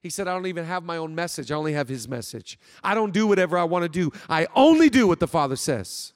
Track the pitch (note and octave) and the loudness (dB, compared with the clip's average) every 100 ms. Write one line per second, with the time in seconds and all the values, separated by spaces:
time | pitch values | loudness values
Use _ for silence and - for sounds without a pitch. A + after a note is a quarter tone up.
0 | F3+ - F#3 F#3 F#3 F3 E3 F#3 E3+ E3+ | -10 -6 -4 -4 -4 -6 -6 -6 -6 -8
1 | D#3+ D#3+ F3 - C3 D3+ D#3 D3 B2+ C3 | -6 -6 -6 -8 -6 -4 -2 -4 -4 -8
2 | A2+ B2+ - A2+ - - _ - F#3 G#3+ | -8 -10 -10 -14 -16 -20 _ -8 -4 -2
3 | G#3+ F#3+ G#3+ G3 F3 F3 E3+ F3 E3+ E3 | 0 0 2 2 2 0 0 -2 -2 -2
4 | E3 - - D#3+ E3 B3 C#4+ D#4+ D#4+ B3 | -2 -4 -2 -2 2 6 6 8 6 6
5 | G#3 E3 D#3+ E3 C#3+ C3 - B2 F#2 - | 4 2 0 0 -2 -2 -4 -4 -6 -12
6 | - | -16